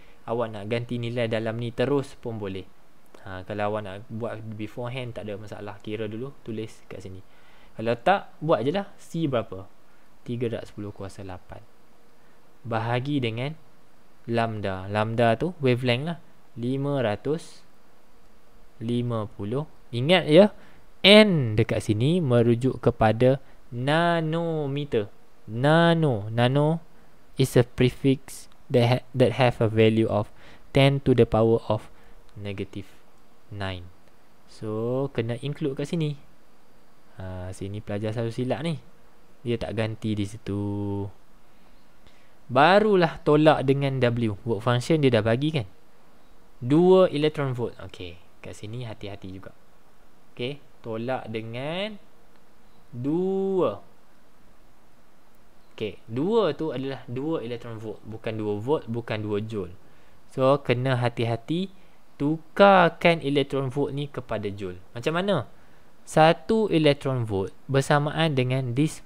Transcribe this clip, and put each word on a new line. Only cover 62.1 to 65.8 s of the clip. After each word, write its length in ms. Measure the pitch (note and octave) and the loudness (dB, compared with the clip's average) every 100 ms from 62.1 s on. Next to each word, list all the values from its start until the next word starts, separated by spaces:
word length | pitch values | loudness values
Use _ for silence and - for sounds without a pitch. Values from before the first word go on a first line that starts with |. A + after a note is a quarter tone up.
| - | -4
tukarkan 1040 | C#3+ D#3+ - - G3+ F#3+ E3+ E3 F3 E3 | -2 -2 -4 8 10 10 8 6 4 4
electron 480 | C#3 C#3+ C#3 C3+ C3+ | 2 2 2 0 -2
volt 240 | C#3 C3+ C#3 | 0 -2 -2
ni 140 | C#3+ | -6
kepada 400 | - - A2 G#2 | -8 -6 -4 -4
joule. 300 | G2+ F#2+ F#2 - | -6 -8 -10 -12
Macam 240 | A#2+ D#3 E3 | -4 -2 0
mana? 320 | G3+ D#3+ G#2+ - - - | 2 0 -2 -10 -16 -16